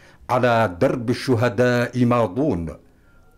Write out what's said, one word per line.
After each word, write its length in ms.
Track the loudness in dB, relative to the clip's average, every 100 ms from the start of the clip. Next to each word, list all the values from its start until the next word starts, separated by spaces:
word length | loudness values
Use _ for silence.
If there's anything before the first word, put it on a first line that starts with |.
| -20 -18 -4
"على 460 | 0 2 2 0 0
درب 300 | -2 0 -4
الشهداء 920 | -4 0 0 0 2 2 2 -2 0
ماضون، 720 | 2 2 0 -2 -2 -2 -6 -12 _ _ _ -20 -20